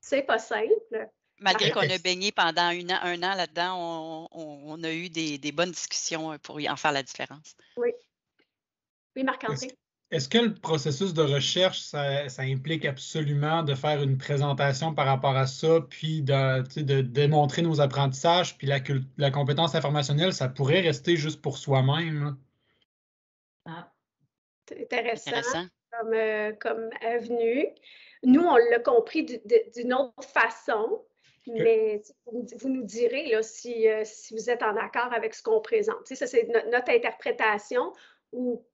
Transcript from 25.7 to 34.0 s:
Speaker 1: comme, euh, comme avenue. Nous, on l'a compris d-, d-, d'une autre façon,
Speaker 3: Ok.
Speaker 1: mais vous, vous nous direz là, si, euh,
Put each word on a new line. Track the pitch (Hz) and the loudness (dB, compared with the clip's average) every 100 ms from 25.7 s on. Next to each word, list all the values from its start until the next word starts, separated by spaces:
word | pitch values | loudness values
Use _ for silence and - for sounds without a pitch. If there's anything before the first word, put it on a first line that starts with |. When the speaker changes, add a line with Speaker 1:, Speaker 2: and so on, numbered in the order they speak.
| _ _ | _ _
Speaker 1:
comme, | 233 226 | -8 -2
euh, | 220 220 214 214 | 0 0 0 -4
comme | 214 233 220 226 - | -4 -6 -4 -6 -6
avenue. | 226 240 226 240 226 247 320 - - - - _ | -2 -2 -2 0 2 2 0 -4 -20 -20 -20 _
Nous, | 262 269 | 6 8
on | 349 254 | 8 6
l'a | 233 233 | 6 4
compris | 233 240 220 320 | 6 4 4 -4
d-, | 254 247 208 | -4 -6 2
d-, | 226 220 240 | 2 2 -8
d'une | 240 | -2
autre | 254 269 - | 0 0 -4
façon, | - 311 339 - - 226 226 440 - _ _ _ - | -4 0 0 0 -4 -2 -2 -4 -8 _ _ _ -10
Speaker 3:
Ok. | 226 | 0
Speaker 1:
mais | 226 226 220 208 208 _ - | 4 4 2 -2 -8 _ -12
vous, | 233 214 240 | -10 -10 -8
vous | 262 | -4
nous | 262 | -4
direz | 214 220 240 262 311 | -4 0 0 0 0
là, | 220 | 0
si, | 220 - 240 233 220 | 0 -8 -10 2 4
euh, | 214 | 4